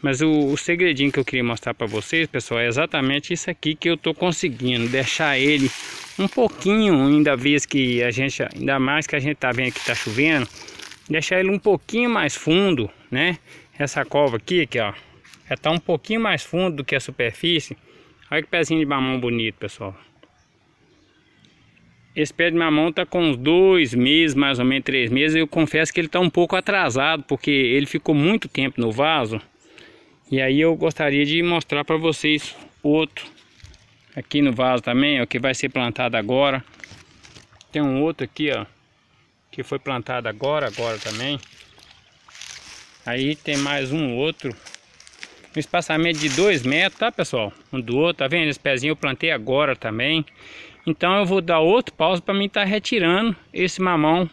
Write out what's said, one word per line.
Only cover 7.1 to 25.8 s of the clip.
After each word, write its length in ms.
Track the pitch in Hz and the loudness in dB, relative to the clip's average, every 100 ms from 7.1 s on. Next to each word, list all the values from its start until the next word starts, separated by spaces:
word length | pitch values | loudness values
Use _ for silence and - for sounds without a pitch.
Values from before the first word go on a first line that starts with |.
| 151 147 135 | 4 4 2
vez 300 | 131 147 - | 2 0 0
que 360 | 143 127 120 | 0 0 0
a 60 | 120 | 0
gente, 300 | 117 135 - | 0 -4 -4
ainda 360 | 123 - 131 139 | -8 -4 -2 0
mais 280 | 131 147 151 | 0 0 -2
que 100 | 147 | -4
a 20 | |
gente 180 | 135 151 | -2 -2
tá 140 | 127 | -2
vendo 220 | 120 127 | -2 -4
que 120 | - | -4
tá 100 | - | -4
chovendo, 520 | 120 - 107 151 156 120 - - - - - - | -4 -4 0 2 2 -2 -10 -20 -20 -20 -20 -6
deixar 320 | 151 160 185 | -4 0 0
ele 100 | 190 | 0
um 80 | 196 | 0
pouquinho 500 | - 185 - 226 247 | 2 0 0 -2 0
mais 280 | 226 151 - | 0 -2 -2
fundo, 520 | - 170 196 151 104 - - | 2 4 4 2 -2 -8 -8
né? 280 | 127 165 165 _ - - - | -2 0 -2 _ -20 -20 -6
Essa 280 | 147 - | -4 -2
cova 320 | 135 143 143 113 | -2 2 2 0
aqui, 240 | - 180 | -2 0
aqui, 180 | 143 123 | 0 -2
ó, 140 | 107 95 - - - - - | -4 -6 -18 -20 -20 -20 -10
já 80 | 135 | -4
tá 140 | 151 | 0
um 80 | 170 | -2
pouquinho 420 | - 165 - 220 | 0 -4 -2 -2
mais 240 | 220 165 | 0 -2
fundo 320 | - 165 185 147 | -2 -2 0 -2
do 80 | |
que 100 | 135 | -2
a 60 | 139 | -4
superfície. 760 | - 135 120 110 165 170 - - _ - - _ - | -4 -4 -4 -2 -2 -2 -4 -16 _ -20 -20 _ -6
Olha 120 | 151 | -6
que 60 | 151 | -2
pezinho 300 | 175 151 160 | -2 2 2
de 80 | 147 | 2
mamão 320 | 139 131 131 | 0 0 -2
bonito, 380 | 123 117 113 104 | -2 -2 -2 -6
pessoal. 400 | 104 - 98 92 - _ _ _ _ _ _ _ _ _ _ _ _ _ _ _ _ _ _ _ _ | -12 -10 -12 -12 -20 _ _ _ _ _ _ _ _ _ _ _ _ _ _ _ _ _ _ _ _
Esse 180 | - 151 | -4 -4
pé 180 | - 170 | 0 0
de 60 | 165 | 2
mamão 360 | 165 151 160 | 2 2 2
tá 120 | 160 | 0
com 180 | 180 180 | -2 0
uns 140 | 165 127 | 2 2
dois 560 | 127 170 190 185 135 | 4 6 6 6 4
meses, 420 | 120 123 156 165 | 4 4 4 4
mais 240 | 135 139 127 | 4 2 2
ou 60 | |
menos 200 | 127 135 | 2 0
três 260 | 131 135 117 | 0 0 2
meses. 260 | 127 151 160 | 2 2 2
Eu 120 | 160 | 0
confesso 440 | - 156 156 | 0 0 2